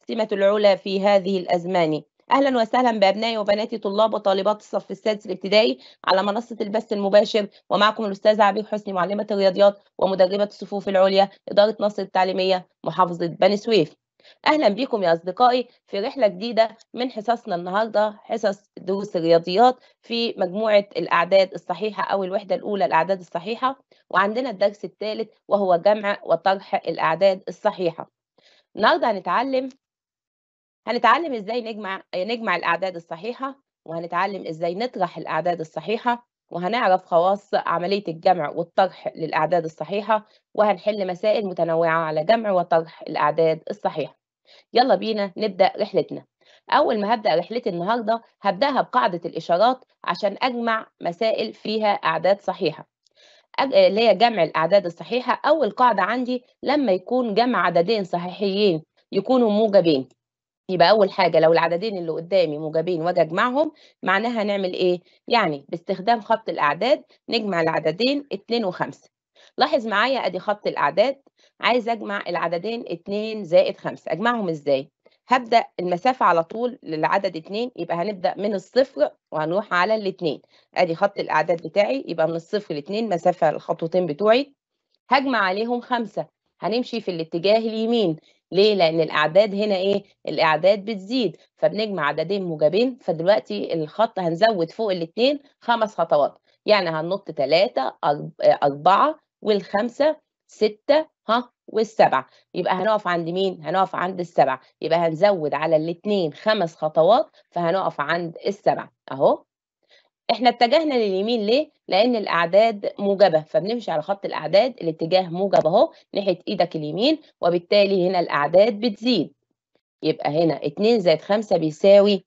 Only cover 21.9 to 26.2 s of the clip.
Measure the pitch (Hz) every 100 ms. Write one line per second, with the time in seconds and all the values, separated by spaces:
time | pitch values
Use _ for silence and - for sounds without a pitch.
21.9 | 196 - 202 185 196 190 185 - 202 175
22.9 | 160 165 190 175 175 175 233 254 269 _
23.9 | _ - 180 202 226 254 190 202 202 190
24.9 | - 208 214 220 _ - 202 190 170 190
25.9 | 214 202 202